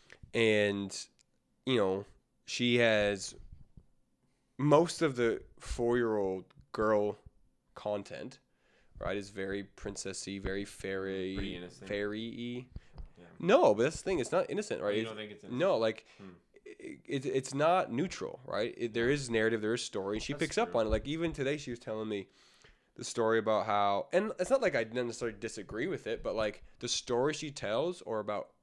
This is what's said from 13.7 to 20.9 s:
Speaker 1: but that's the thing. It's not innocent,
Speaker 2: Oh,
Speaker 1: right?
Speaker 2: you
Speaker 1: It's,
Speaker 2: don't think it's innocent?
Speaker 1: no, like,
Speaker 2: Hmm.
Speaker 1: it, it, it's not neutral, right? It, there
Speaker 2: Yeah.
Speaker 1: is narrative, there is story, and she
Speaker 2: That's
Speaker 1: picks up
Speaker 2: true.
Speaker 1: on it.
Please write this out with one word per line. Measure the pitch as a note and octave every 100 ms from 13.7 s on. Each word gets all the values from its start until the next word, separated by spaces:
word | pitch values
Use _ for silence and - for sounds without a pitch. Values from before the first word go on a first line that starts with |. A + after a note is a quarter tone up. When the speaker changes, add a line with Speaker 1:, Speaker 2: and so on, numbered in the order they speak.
Speaker 1:
but | G#2
that's | C3 -
the |
thing. | - F3+
It's | A#2
not | F3 -
innocent, | - G#3+ A2
Speaker 2:
Oh, | G#2
Speaker 1:
right? |
Speaker 2:
you | G#2
Speaker 1:
It's, | A2+
Speaker 2:
don't | G#2+
think | G#2+
it's | G2+
innocent? | G2+ B2
Speaker 1:
no, | F#3 C3
like, | A2+ A2 - -
Speaker 2:
Hmm. | F#2+ E2+ _ -
Speaker 1:
it, | - - A2+ - -
it, | C#3 C#3
it's | C3+ C3
not | C3+ D#3 F#3 -
neutral, | A#2 F#3 - - -
right? | - F2+ A#2 -
It, | A#2
there | A2+ A#2+
Speaker 2:
Yeah. |
Speaker 1:
is | D3 B2+
narrative, | A2+ A2 A2+
there | G#2+
is | A#2+
story, | - G#2 G2 G#2+
and |
she | -
Speaker 2:
That's | C#3+
Speaker 1:
picks | D#3+ -
up | A#3
Speaker 2:
true. | A#2+
Speaker 1:
on |
it. | A2